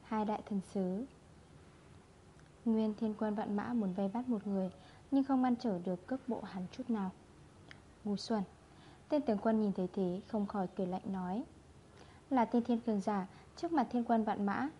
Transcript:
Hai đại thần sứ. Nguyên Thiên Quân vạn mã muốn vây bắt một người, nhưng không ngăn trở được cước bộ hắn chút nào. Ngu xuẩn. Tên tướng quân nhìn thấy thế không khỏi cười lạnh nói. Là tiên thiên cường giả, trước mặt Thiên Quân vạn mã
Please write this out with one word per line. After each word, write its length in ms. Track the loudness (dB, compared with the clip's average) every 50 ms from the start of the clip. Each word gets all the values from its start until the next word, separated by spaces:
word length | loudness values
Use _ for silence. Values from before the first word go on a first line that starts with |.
| -8
Hai 220 | -4 -2 -2 0
đại 160 | 0 -2 -4 -4 -4
thần 120 | -4 -4 -4 -2 -2
sứ. 320 | -2 0 0 -2 -2 -6 -8 -12 -20 -20 -20 -20 -20 -20 -20 -20 -20 -20 -20 -20 -20 -20 -20 -20 -20 -20 -20 -20 -20 -20 -20 -20 -20 -20 -20 -20 -6 0
Nguyên 280 | 2 2 4 2 0 0
Thiên 200 | 0 -2 -2 0 0
Quân 160 | -2 -2 0
vạn 200 | -2 -2 0 0
mã 180 | -2 0 0 0
muốn 200 | 0 0 0 0
vây 140 | 0 0 0
bắt 220 | 0 -2 -2 0
một 180 | -2 -2 0 0
người, 240 | 0 0 0 -2 -4 -10 -20 -20 -20 -20 -6 0
nhưng 120 | 2 2 4
không 180 | 4 4 4
ngăn 140 | 4 4 2
trở 240 | 2 2 -2 -2 0
được 280 | 0 -2 -4 -4 -4 -6
cước 200 | -8 -6 -4 -4
bộ 140 | -4 -4
hắn 240 | -6 -8 -8 -8 -8 -8
chút 180 | -8 -10 -2 -2
nào. 220 | 0 0 0 -2 -4 -8 -20 -20 -20 -20 -20 -20 -20 -20 -20 -20 -20 -20 -20 -20 -20 -8 -4
Ngu 140 | -2 -2 -2
xuẩn. 260 | 0 0 0 0 0 -4 -8 -20 -20 -20 -20 -20 -20 -20 -20 -20 -6 0
Tên 120 | 0 0
tướng 160 | 2 2 0 2
quân 240 | 4 4 4 4
nhìn 120 | 4 2 2
thấy 140 | 0 -2 -2 0
thế 280 | 0 0 0 0 -4 -8 -4
không 180 | -2 -2 -2
khỏi 220 | -2 -2 -2 -2 -2 -2
cười 120 | -2 -2 -2
lạnh 140 | -2 -4 -4
nói. 380 | -4 -4 -4 -4 -2 -4 -4 -4 -8 -12 -20 -20 -20 -20 -20 -20 -20 -20 -20 -20 -20 -20 -20 -6 0
Là 160 | 4 4 4
tiên 180 | 6 4 2 4
thiên 160 | 4 2 2
cường 220 | 2 0 0 0
giả, 260 | 2 0 0 0 -2 -4 -10 -18 -20 -20 -12
trước 160 | -6 -4 0
mặt 160 | 2 2 0 2
Thiên 120 | 0 -2 2
Quân 200 | 4 4 2 4
vạn 220 | 2 0 0 0
mã 240 | 0 0 0 -2 -4 -4 -8